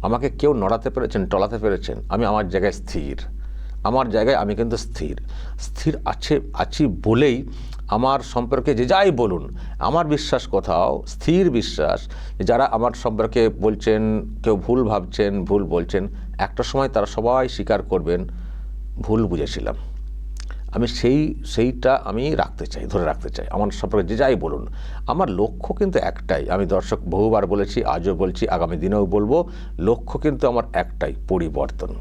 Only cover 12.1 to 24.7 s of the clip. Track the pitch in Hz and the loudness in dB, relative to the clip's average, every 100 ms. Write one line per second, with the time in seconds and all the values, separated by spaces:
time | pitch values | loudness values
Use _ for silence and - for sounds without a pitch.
12.1 | - - - 98 120 135 113 120 117 120 | -10 -10 -4 2 4 4 2 0 0 -4
13.1 | 110 113 120 113 104 104 104 - 107 110 | 0 2 4 4 4 0 2 2 4 4
14.1 | 110 - - 120 104 90 123 113 104 90 | 0 -2 -4 2 2 4 2 4 2 -2
15.1 | - 101 98 87 101 90 87 87 98 98 | 0 2 2 2 2 2 0 0 -2 -2
16.1 | - - - 98 - 123 135 135 113 104 | -6 -8 -4 -4 -2 -2 0 2 2 0
17.1 | - 113 127 131 - 98 104 - 92 78 | 0 2 2 0 -2 0 0 2 0 2
18.1 | 87 90 - - - - - - - - | 0 -2 -8 -8 -8 -8 -8 -8 -6 0
19.1 | 110 107 85 71 - 52 - - - - | 2 2 0 -2 -4 -4 -6 -8 -8 -8
20.1 | - - - - - - - 117 - 120 | -8 -8 -8 -8 -8 -6 -2 -2 2 2
21.1 | 143 151 - - - 123 127 127 131 107 | 4 2 -2 -4 0 0 2 2 2 0
22.1 | 104 143 - - - - - - 98 80 | -2 0 0 -2 -4 -8 -8 -2 0 0
23.1 | 76 - - - 95 104 - 104 107 85 | -2 -6 -8 -6 -2 -2 -2 0 0 0
24.1 | 110 135 110 80 - - | 2 4 2 0 -4 -6